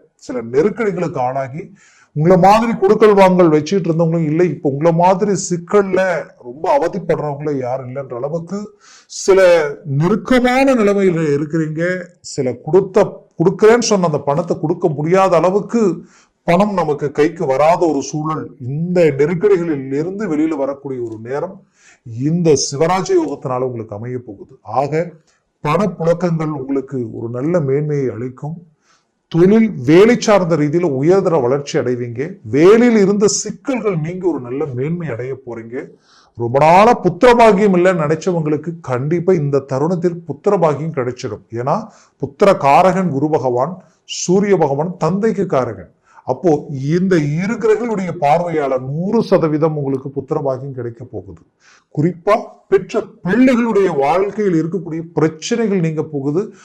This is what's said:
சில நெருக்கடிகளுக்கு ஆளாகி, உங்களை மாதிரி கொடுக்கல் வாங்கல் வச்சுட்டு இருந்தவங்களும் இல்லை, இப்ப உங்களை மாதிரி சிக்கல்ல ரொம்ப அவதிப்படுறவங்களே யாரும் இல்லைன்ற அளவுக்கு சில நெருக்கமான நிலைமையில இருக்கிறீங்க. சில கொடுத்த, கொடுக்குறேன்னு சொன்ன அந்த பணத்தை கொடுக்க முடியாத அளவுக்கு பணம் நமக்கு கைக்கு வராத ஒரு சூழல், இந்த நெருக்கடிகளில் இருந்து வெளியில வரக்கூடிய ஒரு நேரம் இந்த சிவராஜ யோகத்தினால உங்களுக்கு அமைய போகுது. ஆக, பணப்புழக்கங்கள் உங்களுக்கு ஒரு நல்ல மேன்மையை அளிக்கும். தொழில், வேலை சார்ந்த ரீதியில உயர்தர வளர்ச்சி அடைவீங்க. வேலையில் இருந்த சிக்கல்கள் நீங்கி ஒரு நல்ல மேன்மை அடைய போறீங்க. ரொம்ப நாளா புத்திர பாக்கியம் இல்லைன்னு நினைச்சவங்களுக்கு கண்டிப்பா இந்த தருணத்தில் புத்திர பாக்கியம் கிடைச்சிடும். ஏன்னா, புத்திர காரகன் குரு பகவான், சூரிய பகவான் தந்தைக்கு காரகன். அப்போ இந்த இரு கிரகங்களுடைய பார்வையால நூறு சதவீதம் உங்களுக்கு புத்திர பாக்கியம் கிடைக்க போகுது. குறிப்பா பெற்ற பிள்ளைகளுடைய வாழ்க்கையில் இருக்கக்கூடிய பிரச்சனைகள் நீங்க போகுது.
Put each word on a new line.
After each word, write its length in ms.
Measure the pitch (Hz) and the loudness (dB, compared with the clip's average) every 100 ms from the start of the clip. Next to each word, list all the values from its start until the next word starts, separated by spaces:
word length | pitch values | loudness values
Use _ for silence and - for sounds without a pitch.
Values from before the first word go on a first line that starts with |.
| _ _ | _ _
சில 260 | - 254 | -10 -10
நெருக்கடிகளுக்கு 760 | 117 127 214 196 214 175 170 131 | -4 0 0 0 -4 -4 -4 -4
ஆளாகி, 560 | 123 135 131 143 196 - _ _ _ | -4 -4 -8 -10 -16 -20 _ _ _
உங்களை 240 | 143 160 185 | -2 2 6
மாதிரி 400 | 185 214 233 226 | 6 6 2 0
கொடுக்கல் 360 | 196 208 214 | 2 4 6
வாங்கல் 360 | 196 190 180 175 | 6 6 6 4
வச்சுட்டு 380 | 160 151 196 165 | 4 0 -2 0
இருந்தவங்களும் 360 | 160 165 165 | 0 0 0
இல்லை, 260 | 156 160 180 | 0 0 0
இப்ப 200 | 147 151 | 0 -4
உங்களை 280 | 139 170 165 | 0 0 2
மாதிரி 340 | 175 190 208 | 2 2 0
சிக்கல்ல 960 | 190 - 175 170 208 196 185 190 165 - - | -2 -4 -6 -2 0 2 0 0 -2 -8 -16
ரொம்ப 340 | 123 123 240 285 | -18 -6 0 0
அவதிப்படுறவங்களே 800 | 170 180 165 143 151 139 151 143 | 0 -4 -4 -2 -4 -6 -6 -4
யாரும் 380 | 123 131 123 131 | -4 -6 -8 -10
இல்லைன்ற 180 | 135 | -10
அளவுக்கு 640 | 120 139 165 170 196 208 _ _ - _ | -8 -6 -8 -8 -10 -12 _ _ -20 _
சில 600 | - - 190 185 170 147 143 151 | -6 2 4 6 4 2 -6 -6
நெருக்கமான 880 | 135 170 220 - 254 247 254 269 254 | -2 0 0 0 2 2 2 2 2
நிலைமையில 640 | 202 202 190 165 160 143 | 2 2 2 2 0 -2
இருக்கிறீங்க. 640 | 151 165 156 156 170 185 175 _ | -2 -4 -4 -2 -4 -4 -10 _
சில 320 | - - 127 | -12 -4 -4
கொடுத்த, 720 | 120 - 180 190 220 185 - _ - | -4 0 0 2 2 0 -2 _ -2
கொடுக்குறேன்னு 420 | 170 190 220 240 | 0 4 4 4
சொன்ன 260 | 233 202 180 | 2 0 0
அந்த 140 | 147 | -2
பணத்தை 400 | - 143 170 180 | -2 -2 -2 -4
கொடுக்க 300 | 156 175 185 | -4 -2 -2
முடியாத 480 | 143 151 190 190 170 | -2 0 2 4 4
அளவுக்கு 680 | 175 202 202 233 208 160 - _ _ _ | 2 0 -2 0 0 -2 -10 _ _ _
பணம் 300 | - 175 208 | -2 0 2
நமக்கு 380 | 190 156 143 143 | 0 -2 -2 -2
கைக்கு 340 | 147 151 165 151 | 0 0 0 -2
வராத 420 | 131 151 175 170 | 2 4 4 2
ஒரு 140 | 139 | 0
சூழல், 540 | 131 156 156 156 120 - | -4 -6 -6 -6 -8 -12
இந்த 540 | 123 143 175 180 160 135 | -10 -6 -2 2 2 2
நெருக்கடிகளில் 760 | 151 180 208 190 170 143 135 | 0 0 2 2 0 -6 -4
இருந்து 440 | 135 165 196 214 147 | -6 -6 -6 -4 -2
வெளியில 200 | 160 151 | -2 -2
வரக்கூடிய 440 | 135 139 139 127 | -4 -6 -8 -8
ஒரு 160 | 117 110 | -8 -10
நேரம் 400 | 113 139 175 190 _ _ _ _ 123 113 | -8 -8 -8 -10 _ _ _ _ -14 -6
இந்த 340 | 143 170 165 139 | -2 0 2 2
சிவராஜ 580 | - 139 165 185 180 370 160 | 0 -2 0 0 0 0 0
யோகத்தினால 340 | 139 143 127 | -6 -6 -4
உங்களுக்கு 360 | 131 120 110 104 | -4 -6 -10 -12
அமைய 240 | 120 127 120 | -10 -10 -12
போகுது. 320 | 98 - 98 | -18 -20 _
ஆக, 500 | 104 113 143 156 175 - _ _ _ _ | -8 -4 -2 -2 -6 -10 _ _ _ _
பணப்புழக்கங்கள் 840 | 147 160 - - 165 165 180 160 156 | -2 0 -2 -2 -2 0 0 -2 -4
உங்களுக்கு 580 | 147 131 277 135 135 113 | -6 -6 -6 -4 -8 -8
ஒரு 160 | 113 117 | -8 -8
நல்ல 300 | 123 143 180 | -6 -2 -2
மேன்மையை 500 | 139 135 151 147 127 | 0 -2 -2 -4 -4
அளிக்கும். 460 | 104 127 127 147 170 - _ _ _ _ _ _ | -6 -10 -10 -12 -14 -16 _ _ _ _ _ _
தொழில், 420 | 165 185 220 220 | 2 4 4 2
வேலை 440 | 160 123 165 220 240 | -2 4 6 6 4
சார்ந்த 380 | - 202 175 165 | 2 2 2 0
ரீதியில 260 | 147 165 | 0 0
உயர்தர 540 | 175 131 151 190 190 160 | 0 0 2 2 2 2
வளர்ச்சி 420 | 123 143 143 160 | 2 0 -2 -4
அடைவீங்க. 560 | 123 123 120 117 156 190 | -2 -4 -6 -8 -10 -10
வேலையில் 580 | 107 131 175 226 247 220 | -2 4 6 8 6 4
இருந்த 260 | 190 208 208 | 4 4 2
சிக்கல்கள் 720 | - 214 - - 254 202 165 | 0 -6 -10 -6 -4 -2 -4
நீங்கி 280 | 156 185 175 | -4 -4 -2
ஒரு 120 | 143 | -2
நல்ல 260 | 123 135 151 | -4 -6 -6
மேன்மை 420 | 123 143 175 156 | -4 -4 -4 -6
அடைய 280 | 113 127 131 - | -8 -8 -10 -12
போறீங்க. 420 | 113 113 127 - - _ _ _ - | -14 -12 -12 -12 -18 _ _ _ -8
ரொம்ப 240 | 117 131 | -2 2
நாளா 420 | 156 180 226 233 | 6 6 6 4
புத்திர 340 | 180 - 247 240 | 0 2 4 6
பாக்கியம் 380 | 226 190 208 | 6 6 4
இல்லைன்னு 440 | 180 180 180 147 160 | 4 2 2 0 -2
நினைச்சவங்களுக்கு 560 | 190 170 151 151 151 170 | -2 -2 -2 -4 -6 -10
கண்டிப்பா 520 | - 127 143 170 170 | -6 -4 -2 -2 0
இந்த 260 | 185 143 139 | 0 0 -2
தருணத்தில் 640 | 135 131 156 180 175 170 - | -2 -2 -2 -2 -2 -4 -10
புத்திர 300 | 143 208 196 | -6 0 2
பாக்கியம் 360 | 165 139 160 | 2 0 -4
கிடைச்சிடும். 500 | 139 123 120 120 101 - | -6 -6 -6 -10 -10 -10
ஏன்னா, 360 | 113 127 190 220 _ _ - | -6 -4 -4 -6 _ _ -12
புத்திர 380 | 135 - 196 190 | -8 2 2 4
காரகன் 520 | 139 147 185 180 185 | 4 4 4 2 -2
குரு 200 | 135 151 | -2 0
பகவான், 540 | 151 131 120 143 185 - _ - | 0 0 -2 -2 -6 -16 _ -14
சூரிய 520 | - - 190 208 185 | -8 0 2 2 2
பகவான் 400 | 151 139 170 180 | 2 0 -4 -4
தந்தைக்கு 460 | 156 196 214 190 | -2 0 -2 -2
காரகன். 520 | 175 139 120 95 85 _ _ _ - | -2 0 -2 -6 -16 _ _ _ -8
அப்போ 400 | 127 180 147 - | -2 0 0 -2
இந்த 480 | 139 135 170 190 180 | -6 -2 0 2 2
இரு 360 | 147 156 190 | 0 -2 -4
கிரகங்களுடைய 560 | 226 233 415 240 208 180 170 | -2 0 0 0 -4 -6 -2
பார்வையால 580 | 143 165 175 156 139 131 | 2 2 0 -2 -2 -2
நூறு 440 | 127 147 185 226 | -4 -6 -2 0
சதவீதம் 540 | 202 185 160 151 160 151 | 2 2 2 0 0 -2
உங்களுக்கு 320 | 135 135 135 | -4 -6 -6
புத்திர 320 | 135 135 156 | -10 -6 -4
பாக்கியம் 320 | 139 127 139 | -4 -6 -8
கிடைக்க 300 | 123 120 117 | -10 -12 -12
போகுது. 380 | 113 107 98 85 _ _ _ _ _ - | -16 -16 -16 -20 _ _ _ _ _ -2
குறிப்பா 460 | 160 165 - 220 - - - | -2 -2 0 0 -2 -16 -2
பெற்ற 360 | 196 196 220 196 - | -2 0 -6 -6 -8
பிள்ளைகளுடைய 720 | 170 214 262 240 233 202 190 147 | -2 2 4 4 2 2 0 2
வாழ்க்கையில் 680 | 139 175 202 214 202 165 | 2 2 0 -2 0 0
இருக்கக்கூடிய 380 | 160 185 165 160 165 | -2 -4 -6 -10 -6
பிரச்சனைகள் 640 | - 160 160 - 240 220 196 | 0 0 -2 -6 -2 0 0
நீங்க 240 | 165 156 | -2 -4
போகுது. 500 | 151 147 135 156 220 - | -6 -6 -4 -2 -4 -10